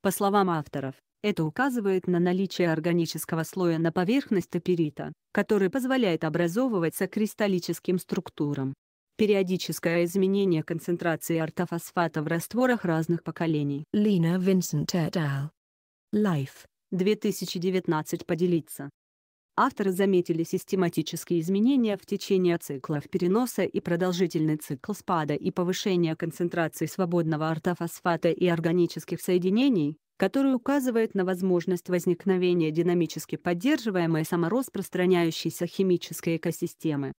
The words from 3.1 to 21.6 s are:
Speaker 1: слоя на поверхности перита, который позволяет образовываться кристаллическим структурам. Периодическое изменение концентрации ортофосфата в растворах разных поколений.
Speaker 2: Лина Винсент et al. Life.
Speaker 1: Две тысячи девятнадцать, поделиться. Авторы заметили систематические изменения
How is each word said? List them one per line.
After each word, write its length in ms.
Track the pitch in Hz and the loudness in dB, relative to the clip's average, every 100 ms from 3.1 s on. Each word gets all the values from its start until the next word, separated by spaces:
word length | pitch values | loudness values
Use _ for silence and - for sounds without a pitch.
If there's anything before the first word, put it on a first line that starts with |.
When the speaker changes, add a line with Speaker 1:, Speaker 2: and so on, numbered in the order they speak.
| 160 - 165 | -4 -4 -4
Speaker 1:
слоя 360 | 160 190 175 160 | -4 0 0 2
на 120 | 165 | 0
поверхности 680 | 185 180 269 - 196 - 180 | 0 2 0 2 -2 0 -4
перита, 540 | - 175 156 - 151 - _ | -2 0 0 -4 -12 -12 _
который 380 | - 202 214 190 | -2 2 2 2
позволяет 520 | 269 247 262 214 160 | 0 0 0 2 0
образовываться 880 | 160 160 175 190 262 202 165 - 185 | 0 0 0 0 0 0 -2 -2 -4
кристаллическим 880 | 214 214 - 208 185 - 165 - 180 | -2 -2 0 0 0 -2 -6 -2 -2
структурам. 760 | - 196 - - 147 139 135 135 _ _ _ - | -2 -6 -6 -6 -4 -2 -4 -8 _ _ _ 0
Периодическое 880 | 214 196 185 185 - 160 175 170 | 2 2 2 -2 -4 -4 0 0
изменение 580 | 175 196 190 196 196 160 | 0 2 2 2 2 0
концентрации 760 | - 165 - 175 175 156 - 165 | 0 -6 -4 -2 -2 -2 -2 -2
ортофосфата 840 | 160 - 175 170 - - 165 160 | -2 -4 -4 -4 -4 -2 0 -2
в 60 | 156 | -2
растворах 560 | 165 - 220 254 233 | -4 -2 0 2 2
разных 400 | 170 160 160 175 | 0 0 0 -2
поколений. 600 | - - 165 151 143 143 156 | -4 -4 -2 0 0 -4 -2
Speaker 2:
Лина 460 | 208 214 190 165 185 | 0 2 4 2 2
Винсент 560 | 185 190 170 151 160 | 2 2 2 -2 -2
et 200 | 180 156 | -2 -2
al. 340 | 185 147 139 147 _ _ _ _ _ _ | -2 -2 -4 -6 _ _ _ _ _ _
Life. 520 | 208 208 156 135 - - _ _ | 0 2 0 -2 -10 -20 _ _
Speaker 1:
Две 240 | 180 185 214 | 0 0 2
тысячи 420 | 214 185 185 185 | 0 -2 -6 -2
девятнадцать, 680 | 180 185 175 156 151 165 | 0 0 0 -2 -2 -6
поделиться. 640 | - 165 180 170 - - 143 _ _ _ _ _ _ - | -2 0 2 2 -2 -14 -14 _ _ _ _ _ _ 0
Авторы 340 | 247 - 196 | 0 2 -2
заметили 540 | 180 196 180 175 165 | 2 4 2 2 -2
систематические 960 | 165 185 - 190 175 - 156 170 - 170 | -2 -4 -2 0 0 0 -4 -8 -2 -2
изменения 560 | 160 196 | 0 2